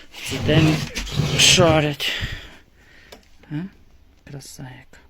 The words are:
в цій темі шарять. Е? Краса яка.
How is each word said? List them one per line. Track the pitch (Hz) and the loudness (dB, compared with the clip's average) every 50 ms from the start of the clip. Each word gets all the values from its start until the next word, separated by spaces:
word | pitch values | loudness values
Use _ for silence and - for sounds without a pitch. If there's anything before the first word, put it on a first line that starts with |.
| - - - | -20 -20 -18
в | - - - | -14 -10 -8
цій | 127 139 139 | -6 -2 0
темі | 147 151 160 156 156 151 - - - - - - - - - 151 143 139 147 | 4 4 6 6 4 4 0 -2 -6 -8 -8 -8 -4 -2 -2 -2 0 2 2
шарять. | - - - 190 175 160 156 156 147 151 143 - - - - - - - - - - - - - _ _ _ _ _ _ _ - - - - - _ _ - - - - | 2 4 4 4 4 4 4 4 2 0 -2 -4 -6 -6 -4 -4 -6 -6 -8 -10 -14 -16 -20 -20 _ _ _ _ _ _ _ -20 -20 -20 -20 -20 _ _ -20 -20 -14 -10
Е? | 147 156 185 196 - - - - - - _ _ _ _ - | -8 -8 -8 -10 -12 -20 -20 -20 -20 -20 _ _ _ _ -20
Краса | - 139 135 - - - - 135 | -16 -16 -16 -16 -16 -16 -16 -16
яка. | 127 131 127 - - - - _ | -16 -16 -20 -20 -20 -20 -20 _